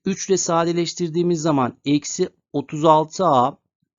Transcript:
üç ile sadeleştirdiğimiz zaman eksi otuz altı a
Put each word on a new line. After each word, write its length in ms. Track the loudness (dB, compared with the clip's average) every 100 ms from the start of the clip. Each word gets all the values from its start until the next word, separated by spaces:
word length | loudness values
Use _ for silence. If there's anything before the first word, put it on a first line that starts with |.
üç 240 | -6 -6 -2
ile 80 | 0
sadeleştirdiğimiz 1040 | 2 0 0 -2 -4 -4 -4 0 0 0
zaman 380 | 0 0 0 -4
eksi 440 | -2 -2 -2 -6 -6 -8 _
otuz 320 | -8 -6 0
altı 420 | 4 4 0 -2 2
a 320 | 2 2 -4 _ _ _